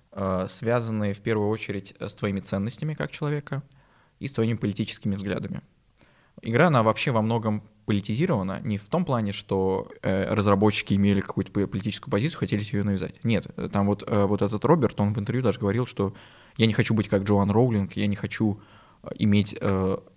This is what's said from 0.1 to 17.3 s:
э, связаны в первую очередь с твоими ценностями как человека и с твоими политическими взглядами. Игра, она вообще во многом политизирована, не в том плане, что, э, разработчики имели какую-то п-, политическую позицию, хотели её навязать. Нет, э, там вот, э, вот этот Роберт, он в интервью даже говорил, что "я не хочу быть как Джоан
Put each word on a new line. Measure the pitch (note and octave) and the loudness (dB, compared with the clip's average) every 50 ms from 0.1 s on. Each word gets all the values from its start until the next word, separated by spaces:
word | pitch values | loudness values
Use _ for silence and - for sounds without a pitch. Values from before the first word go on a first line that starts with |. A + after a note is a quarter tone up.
э, | - G2+ G2 F#2+ F#2 F#2 F#2 - | -8 -4 -2 -2 -2 -2 -2 -4
связаны | - - A2 A2+ A#2+ A#2+ A#2 A2+ A2 G#2+ G#2 G2+ | -6 -4 -2 0 0 0 0 -2 -2 -2 -2 -2
в | G2 - | -4 -4
первую | - A2+ A2+ G#2+ G#2 G#2 | -2 -2 0 0 0 0
очередь | A2 A2 - - G2+ G2 G2 - - - | -2 -2 -4 -6 -6 -8 -8 -12 -12 -10
с | - G2+ - | -10 -10 -6
твоими | - - G2+ G2 F#2+ | -4 -4 -2 -2 -2
ценностями | - - G2 G2 G2+ A#2+ - - D3+ D#3 D3+ | -4 -4 -4 -2 -2 -4 -6 -6 -6 -6 -4
как | - D3+ D3 | -4 -6 -8
человека | - - D#3 D3 D3 D3 - - C#3 C#3 - - - - _ _ _ _ _ _ _ - | -6 -6 -4 -4 -4 -4 -6 -6 -8 -8 -8 -12 -18 -20 _ _ _ _ _ _ _ -10
и | - - | -10 -6
с | |
твоими | - A#2 A2+ A2+ A#2 | -2 0 0 0 0
политическими | G#2 - G#2 G2 - A2 - - - - G#2+ G2 | 0 -2 -2 -2 -2 -4 -4 -6 -4 -4 -4 -4
взглядами. | F2+ F#2+ G2 - - - - - - - _ _ _ _ _ _ _ _ _ _ _ _ _ _ - | -4 -4 -4 -4 -4 -4 -6 -8 -10 -12 _ _ _ _ _ _ _ _ _ _ _ _ _ _ -10
Игра, | - A#2+ A2+ B2 E3+ F3 | -4 0 2 4 4 6
она | D3 A#2+ | 4 4
вообще | A2 A2 G#2+ - - D3+ | 4 4 2 2 0 0
во | A#2 A2 | 0 2
многом | A2 A2 A#2 A2+ A2 A2 G#2+ G#2+ - - _ _ _ | 2 0 0 0 0 -2 -2 -2 -6 -10 _ _ _
политизирована, | - G#2+ G2+ - - G#2 B2+ F3 F3+ D3 G#2 F#2 F#2+ F#2+ - - | -2 -2 0 0 -2 -2 0 0 0 0 0 -2 -4 -6 -6 -4
не | A2 G#2 G2 | -4 -4 -4
в | - | -4
том | - - F3 F3 | -2 -2 -2 0
плане, | - C3 A2+ G#2+ G2+ | 0 -2 -2 -2 -2
что, | G2 - - - G2 F#2+ F#2+ F#2+ F#2 - - - - - | -4 -6 -4 -2 0 2 2 2 0 -2 -4 -8 -10 -6
э, | - G#2 F#2+ G2 F#2 - G#2 | -2 0 0 0 0 0 0
разработчики | G#2 G2 G#2 G2+ G2 G#2+ G#2+ G2+ - - - G2+ | 2 4 4 4 6 4 4 4 2 0 2 2
имели | G2 G2 G2+ G2 G2 | 4 6 4 4 2
какую-то | - - - F#2+ F#2+ - | 0 -2 -4 -4 -4 -2
п-, | - G2+ F#2+ | -2 -2 -2
политическую | - - G#2 - G#2+ - - - C#3 | 0 -2 -4 -4 -4 -4 -6 -4 -4
позицию, | G2+ G2+ B2+ E3 - - | -2 0 0 -2 -2 -4
хотели | - F#2 - G#2 | -4 -2 -2 -2
её | G#2 - - G2+ G2+ | -2 -2 -2 0 0
навязать. | G#2 G2 F#2 F2+ - - - - | 0 0 0 -2 -6 -8 -4 -2
Нет, | A2+ A2+ F#2 - - - - | 0 0 0 -2 -4 -8 -8
э, | - F2 | -6 -2
там | - G2+ G2+ | 0 2 2
вот, | G2+ G2+ - - | 2 2 0 -2
э, | - - G2+ G2+ | 0 2 2 4
вот | G2 G#2 F#2+ | 4 2 2
этот | G2+ G2+ G#2+ G2+ - | 0 0 0 2 4
Роберт, | B2+ E3 E3 A#2+ G#2 - - | 4 4 4 4 2 0 0
он | G2+ G#2 G#2 | 0 0 0
в | A2+ | -2
интервью | G2+ G#2+ A2 C3 B2+ | -4 -2 -2 0 0
даже | G#2+ F#2 - | 0 0 0
говорил, | G#2 G2 G#2 A#2+ B2 | 0 -2 0 -2 -2
что | - - - G2 G2 - - - - - - - - - - | -4 -4 -2 -4 -4 -4 -8 -16 -20 -20 -20 -20 -10 -2 2
"я | A2+ | 2
не | A2 G2+ | 2 4
хочу | A#2+ A2 - A2+ | 2 2 2 2
быть | G#2+ G2+ - | 0 2 2
как | G#2+ G2 G2 | 0 0 2
Джоан | G#2+ | 2